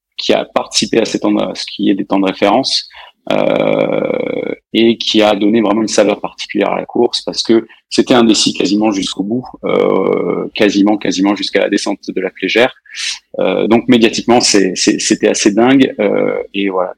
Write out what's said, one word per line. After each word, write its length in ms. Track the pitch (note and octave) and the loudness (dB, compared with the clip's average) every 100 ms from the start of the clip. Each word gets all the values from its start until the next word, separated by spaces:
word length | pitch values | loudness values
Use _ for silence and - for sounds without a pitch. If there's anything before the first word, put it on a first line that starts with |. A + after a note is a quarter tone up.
| _ - | _ -8
qui 160 | - | -2
a 120 | G#2 | -2
participé 540 | - - - - A2 A2+ | 0 -6 -4 -4 0 0
à 60 | |
ces 140 | G#2+ A2 | 0 -2
temps 120 | G#2 | 0
de, 100 | G#2 | 0
à 120 | G2 | -2
ce 120 | - | -6
qui 240 | - - G#2 | -12 -4 -2
est 60 | |
des 100 | G2 | -2
temps 140 | G2 G2 | -2 0
de 60 | |
référence, 640 | F#2+ F#2 G2+ B2 C3+ - - - - _ - | 0 2 2 2 0 -4 -6 -20 -20 _ -4
euh, 1200 | G1+ G1+ G#1+ G#1+ G#1+ G#1 G#1 - - - - - - _ | 0 0 0 0 0 0 -2 -2 -4 -4 -6 -6 -10 _
et 240 | A2 A2+ A2+ | 2 2 2
qui 240 | - A2 | 0 2
a 140 | G#2 | 2
donné 260 | G2+ G#2 A2+ | 2 2 2
vraiment 200 | G2+ A2 | 2 0
une 60 | G#2 | 0
saveur 340 | - G2+ G2+ | 0 0 -4
particulière 500 | - - - - F#2+ | -8 -12 -8 -4 -2
à 60 | F#2 | -4
la 80 | |
course, 360 | - - A#2+ - | -4 -2 0 -2
parce 220 | - - | -8 -8
que 240 | - A2+ - - - | 2 2 0 -20 -4
c'était 240 | - G#2+ | -2 2
indécis 400 | B2+ A2+ G2+ - | 4 4 2 0
quasiment 380 | - F#2 G#2 G#2+ | -2 -2 0 0
jusqu'au 320 | G2 F#2+ - | -2 -4 -6
bout, 220 | G2 B2 - - | -4 -6 -8 -10
euh, 840 | F#2+ F#2+ F#2+ G2 F#2+ F#2+ F#2 F#2 F2+ | -2 2 2 2 2 0 -2 -4 -6
quasiment, 440 | - G#2 G2+ G#2 G#2 | 2 2 4 2 0
quasiment 380 | G2 F2+ G2 | -2 0 0
jusqu'à 240 | G2 - G2 | 0 -2 0
la 100 | G2 | 0
descente 300 | G2+ G#2 G2+ - | 0 -2 -8 -8
de 140 | F#2+ | -6
la 80 | F#2 | -6
Flégère. 420 | - F#2 A2 C3 - _ - - - _ - | -6 -2 0 0 -2 _ -12 -10 -10 _ -4
Euh, 280 | F#2+ G2 G2+ | -2 0 2
donc 200 | A#2 - | 2 4
médiatiquement, 520 | A#2+ A2+ - - A#2+ | 4 4 0 2 2
c'est, 360 | - G2+ F#2 | 4 2 2
c'est, 240 | F2+ - - | 0 0 0
c'était 280 | - G2+ - | -2 0 0
assez 260 | - A2 | 2 0
dingue. 400 | G2+ B2 C3+ C3 - | 2 4 4 2 0
Euh, 420 | G2+ G2+ G2+ G2 G2 | -2 0 -2 -4 -6
et 160 | G2 G2 | -4 -2
voilà, 240 | F#2 F2+ | -2 -4